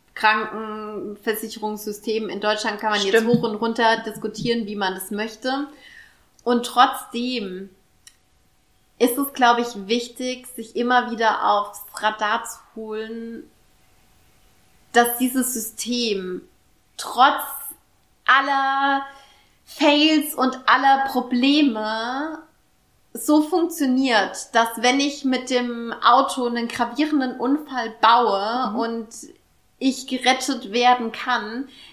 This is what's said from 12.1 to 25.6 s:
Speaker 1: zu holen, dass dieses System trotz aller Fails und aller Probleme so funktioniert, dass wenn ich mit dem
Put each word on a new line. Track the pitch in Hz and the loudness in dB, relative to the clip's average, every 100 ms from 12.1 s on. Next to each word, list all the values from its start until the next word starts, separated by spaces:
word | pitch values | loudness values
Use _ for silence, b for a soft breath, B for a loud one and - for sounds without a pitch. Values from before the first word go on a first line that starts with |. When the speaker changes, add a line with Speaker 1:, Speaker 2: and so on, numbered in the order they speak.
| 214 208 226 | -2 -2 -2
Speaker 1:
zu | - - _ 220 | -6 -14 _ -14
holen, | 220 214 220 226 226 226 - _ _ _ _ _ _ _ _ _ _ _ _ _ _ 233 | -10 -8 -8 -10 -12 -14 -18 _ _ _ _ _ _ _ _ _ _ _ _ _ _ 2
dass | 240 - | 2 2
dieses | 254 262 247 | 0 0 -2
System | 226 214 - 226 240 233 196 185 180 - _ _ _ _ - | -4 -8 -8 -4 -2 -2 -2 -4 -8 -12 _ _ _ _ -14
trotz | - - 277 - - - - - _ _ _ _ | -4 4 4 4 -4 -12 -14 -16 _ _ _ _
aller | - 262 277 277 269 277 277 269 269 B B B B B | 2 2 2 0 0 0 0 0 -4 B B B B B
Fails | - - 294 294 311 311 294 | -18 0 4 4 4 2 0
und | - 254 247 - | -2 -2 0 2
aller | 254 269 269 269 | 4 6 4 2
Probleme | 254 240 247 277 294 285 214 214 220 233 269 311 311 - _ _ _ _ _ _ | -2 -2 2 4 4 4 0 -4 -4 -6 -6 -6 -10 -16 _ _ _ _ _ _
so | - - 302 | -6 2 4
funktioniert, | 302 359 339 - 269 254 269 226 190 - - | 4 0 0 0 0 2 4 4 2 -4 -2
dass | 240 233 - | 2 2 2
wenn | 247 269 | 2 2
ich | 285 285 | 0 -2
mit | 269 254 254 | -2 -2 0
dem | 247 | -2